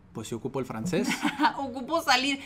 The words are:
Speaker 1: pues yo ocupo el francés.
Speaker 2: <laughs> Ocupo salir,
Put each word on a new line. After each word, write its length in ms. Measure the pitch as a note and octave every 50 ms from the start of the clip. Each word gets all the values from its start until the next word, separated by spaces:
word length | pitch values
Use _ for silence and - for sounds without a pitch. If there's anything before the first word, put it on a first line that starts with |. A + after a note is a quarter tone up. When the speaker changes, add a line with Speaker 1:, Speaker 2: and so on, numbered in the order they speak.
| - - -
Speaker 1:
pues 160 | A#2 G#2+ -
yo 80 | A#2+
ocupo 220 | A2 - - - C3+
el 60 | B2+
francés. 440 | B2+ A2+ A2 A2+ F3+ D#3+ F#3 B3 - C#4 - - D4+ -
Speaker 2:
<laughs> 240 | - D4+ D#4+ -
Ocupo 440 | C#4+ C#4 B3+ A#3 C4+ A#3+ D4 D#4+ E4
salir, 380 | D#4+ D4+ B3+ B3+ C4 C#4+ C#4 C#4 -